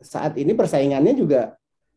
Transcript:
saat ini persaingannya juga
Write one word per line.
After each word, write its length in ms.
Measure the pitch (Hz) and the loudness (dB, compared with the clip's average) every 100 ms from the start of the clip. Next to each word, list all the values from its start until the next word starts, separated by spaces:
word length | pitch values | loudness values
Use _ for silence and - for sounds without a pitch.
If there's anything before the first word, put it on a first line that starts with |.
saat 320 | - - 151 151 | -12 -6 -6 -4
ini 160 | 143 | -4
persaingannya 640 | 233 180 147 139 135 170 277 | -2 0 0 0 2 2 2
juga 400 | 170 135 110 - _ _ _ | 2 2 0 -8 _ _ _